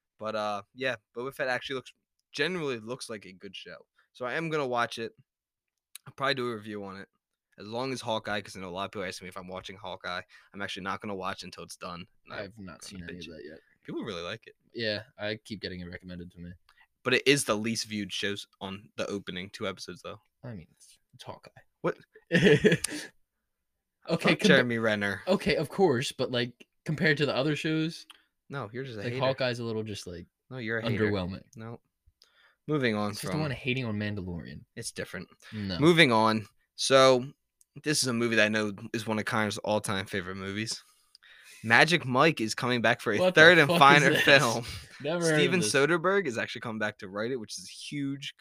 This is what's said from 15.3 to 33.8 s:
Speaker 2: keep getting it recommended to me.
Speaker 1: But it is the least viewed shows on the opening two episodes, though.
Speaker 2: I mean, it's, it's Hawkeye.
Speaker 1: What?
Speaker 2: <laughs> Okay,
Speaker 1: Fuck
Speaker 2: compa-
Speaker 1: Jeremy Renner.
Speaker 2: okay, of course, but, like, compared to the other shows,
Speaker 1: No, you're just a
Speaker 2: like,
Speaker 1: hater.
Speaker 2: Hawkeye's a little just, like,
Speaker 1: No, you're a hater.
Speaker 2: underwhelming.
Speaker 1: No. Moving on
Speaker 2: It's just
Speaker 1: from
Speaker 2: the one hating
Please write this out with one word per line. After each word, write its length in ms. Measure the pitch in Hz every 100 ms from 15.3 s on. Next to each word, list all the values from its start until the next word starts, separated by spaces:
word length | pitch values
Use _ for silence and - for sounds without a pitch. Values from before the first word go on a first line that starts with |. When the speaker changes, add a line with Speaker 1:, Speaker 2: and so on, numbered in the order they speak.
| 110 -
Speaker 2:
keep 160 | 104
getting 180 | 95 92
it 40 | 87
recommended 420 | 90 92 87 87
to 80 | 87
me. 120 | 87 90 _ _ _ _
Speaker 1:
But 100 | 127
it 100 | 127 -
is 180 | 143 -
the 100 | 107
least 320 | 113 110 107
viewed 240 | 107 95
shows 360 | - 101 101 - _
on 300 | 98 95 110 -
the 100 | -
opening 420 | 98 - 90 92
two 160 | - 101
episodes, 340 | 92 - 87
though. 180 | 87 98 _ _
Speaker 2:
I 60 | 127
mean, 140 | 104 - _
it's, 220 | - _ _
it's 100 | -
Hawkeye. 280 | - - - - _ _
Speaker 1:
What? 160 | 165 - _ - -
Speaker 2:
<laughs> 460 | 170 170 147 - 165 - 294 - _ _ _ _ _ _ _ _ _ -
Okay, 200 | 165 190
Speaker 1:
Fuck 80 | 160
Speaker 2:
compa- 80 | 208
Speaker 1:
Jeremy 300 | 139 123 117
Renner. 420 | 113 104 101 98 -
Speaker 2:
okay, 280 | 196 185 147
of 140 | 151
course, 420 | - 185 120 -
but, 200 | - 120
like, 200 | 123 123 - - _ -
compared 320 | 139 156 147
to 80 | 139
the 100 | 110
other 200 | 151 147
shows, 520 | 160 156 160 - - - _ _ -
Speaker 1:
No, 200 | 139 107
you're 100 | 117
just 140 | 135 110
a 40 |
Speaker 2:
like, 100 | 120
Speaker 1:
hater. 120 | 127 131
Speaker 2:
Hawkeye's 340 | 131 127 120
a 40 |
little 200 | 117 110
just, 240 | 107 98 95
like, 180 | 87 87 _ -
Speaker 1:
No, 80 | 127
you're 220 | 110 113
a 100 | 113
hater. 200 | 107 107
Speaker 2:
underwhelming. 320 | 101 90 95 - 117
Speaker 1:
No. 240 | 113 117 _ _ _ _ _ _ _ _ -
Moving 280 | 151 123 104
on 160 | 104
Speaker 2:
It's 100 | 104
just 100 | -
Speaker 1:
from 80 | 156
Speaker 2:
the 40 |
one 80 | 156
hating 340 | 120 131 127